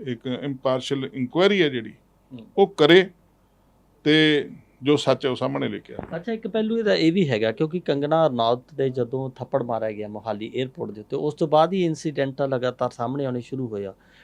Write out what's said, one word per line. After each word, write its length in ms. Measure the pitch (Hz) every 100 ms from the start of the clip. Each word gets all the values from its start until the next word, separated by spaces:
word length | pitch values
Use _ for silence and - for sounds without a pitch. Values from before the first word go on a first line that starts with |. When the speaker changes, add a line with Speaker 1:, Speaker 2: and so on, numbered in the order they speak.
| 139
Speaker 1:
ਇੱਕ 200 | 117 131
ਇੰਪਾਰਸ਼ੀਅਲ 840 | 123 143 135 135 127 - 139 131
ਇਨਕੁਆਇਰੀ 480 | 135 127 160 196 202
ਹੈ 60 | 151
ਜਿਹੜੀ, 240 | 127 110 - _ _ _
Speaker 2:
ਹੂੰ। 140 | 123 - -
Speaker 1:
ਉਹ 100 | 190
ਕਰੇ 440 | - 151 180 185 _ _ _ _ _ _ _ _ _
ਤੇ 440 | 151 156 156 147 - - _ -
ਜੋ 140 | 131 143
ਸੱਚ 300 | - 127 135
ਹੈ 40 |
ਉਹ 60 | 123
ਸਾਹਮਣੇ 320 | 131 139 123
ਲੈ 100 | 101
ਕੇ 160 | -
ਆਵੇ। 220 | - - 170
Speaker 2:
ਅੱਛਾ, 160 | 202
ਇੱਕ 160 | 226 220
ਪਹਿਲੂ 300 | 220 220 226
ਇਹਦਾ 160 | 208
ਇਹ 180 | 185 160
ਵੀ 160 | 185 151
ਹੈਗਾ, 240 | 110 110
ਕਿਉਂਕਿ 280 | 110 156 175
ਕੰਗਨਾ 460 | - 139 147 160 160
ਰਣੌਤ 480 | 120 113 123 -
ਦੇ 160 | 139 135
ਜਦੋਂ 400 | 127 120 131 131
ਥੱਪੜ 320 | - 127 135
ਮਾਰਿਆ 300 | 123 113 110
ਗਿਆ 160 | 104 104
ਮੋਹਾਲੀ 440 | 107 110 104 117
ਏਅਰਪੋਰਟ 360 | - 131 - 107
ਦੇ 100 | 104
ਉੱਤੇ, 160 | 107 139
ਉਸ 180 | 151
ਤੋਂ 140 | 143 160
ਬਾਅਦ 240 | 151 170
ਹੀ 120 | 190
ਇਨਸੀਡੈਂਟ 580 | 175 156 160 143 135 131
ਲਗਾਤਾਰ 480 | 139 127 123 123 123
ਸਾਹਮਣੇ 340 | - 120 139
ਆਉਣੇ 160 | 135 123
ਸ਼ੁਰੂ 280 | 117 131 123
ਹੋਏ 180 | 104 98
ਆ। 80 | - _ _